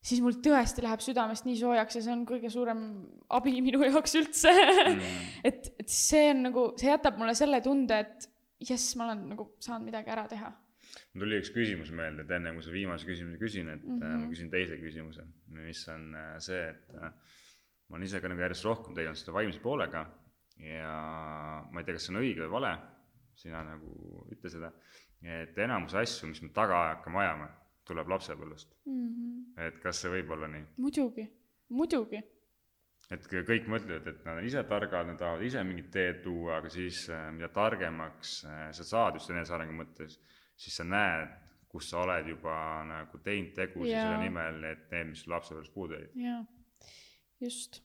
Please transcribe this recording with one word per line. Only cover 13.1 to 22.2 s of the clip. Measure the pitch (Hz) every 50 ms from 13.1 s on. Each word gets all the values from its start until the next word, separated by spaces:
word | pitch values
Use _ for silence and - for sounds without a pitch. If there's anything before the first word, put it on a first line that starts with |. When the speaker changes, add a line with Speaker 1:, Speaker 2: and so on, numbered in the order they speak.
| 92 85 87 85 85 85
Speaker 2:
küsin, | 110 113 104 98 82 80
et, | 78 76 76
äh, | - 254
Speaker 1:
Mhm. | 247 76 78 78 78
Speaker 2:
ma | 78 78
küsin | 82 82 85 80
teise | 85 92 92 87 80 76
küsimuse, | 82 82 76 80 80 80 80 80 82 80 80 _ _ -
mis | 80 78 80 82 82 - - -
on, | 80 80 80 78 78
äh, | 80 78 80 78 82
see, | 82 - 92 90 85 80
et, | 78 - _ _ -
äh, | 80 80 82 - - _ _ - - - - - _ _ _ _ _ _ _
ma | 80 82
olen | 92
ise | 95 98 95
ka | 85 92
nagu | 90 87
järjest | 90 90 87 - -
rohkem | 107 113 113 - - 82
tegelenud | 85 82 80 78 -
seda | - - 82
vaimse | 98 110 104 87 -
poolega | - 117 139 143 98 76 - 82 78 80 - - _ - _ _ _ _ _ _
ja | 76 78 80 80 78 78 78 78 78 78 80 80 80 78 76 78 76 76 78 76 71 73
ma | 80 85
ei | 82
tea, | 92 90
kas | 82 - -
see | 90
on | 104